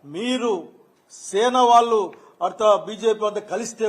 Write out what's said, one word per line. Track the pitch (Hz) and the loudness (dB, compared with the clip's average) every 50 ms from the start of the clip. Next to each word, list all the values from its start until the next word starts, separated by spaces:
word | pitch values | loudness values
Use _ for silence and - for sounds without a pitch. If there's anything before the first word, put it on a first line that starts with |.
| _ 139 147 | _ -14 -10
మీరు | 170 226 247 254 254 226 240 208 175 160 - - _ _ _ _ _ _ _ - - - - | -8 -4 -4 -2 -2 -2 -2 -4 -4 -6 -10 -20 _ _ _ _ _ _ _ -20 -20 -14 -6
సేన | - 196 220 254 247 262 254 240 240 | -2 0 0 2 2 4 4 6 6
వాళ్ళు | 233 233 233 233 214 196 165 143 - - - _ - 175 | 6 4 4 2 -2 -2 -4 -8 -16 -20 -20 _ -6 -6
అర్థ | 185 180 - 220 214 208 190 - | -6 -4 0 2 4 4 2 0
బీజేపీ | 170 220 196 208 226 214 214 214 | -6 -10 -4 -2 -2 -2 0 -2
అంతా | 208 202 208 - - 170 | -4 -4 -6 -10 -8 -8
కలిస్తే | 202 233 226 - - 220 | -8 -8 -8 -8 -6 -4